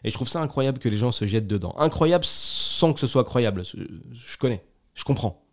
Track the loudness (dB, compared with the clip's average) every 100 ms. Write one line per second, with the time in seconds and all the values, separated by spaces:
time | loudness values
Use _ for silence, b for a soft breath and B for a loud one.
0 | -6 -4 -4 -2 -2 0 0 0 0 2
1 | 0 0 0 0 0 -2 -2 0 0 4
2 | 4 4 2 -2 -2 0 0 4 2 4
3 | 2 2 2 2 0 0 -6 -10 -12 -14
4 | -18 -18 -16 -2 -2 -2 -8 _ _ -8
5 | -2 0 -2 -6 _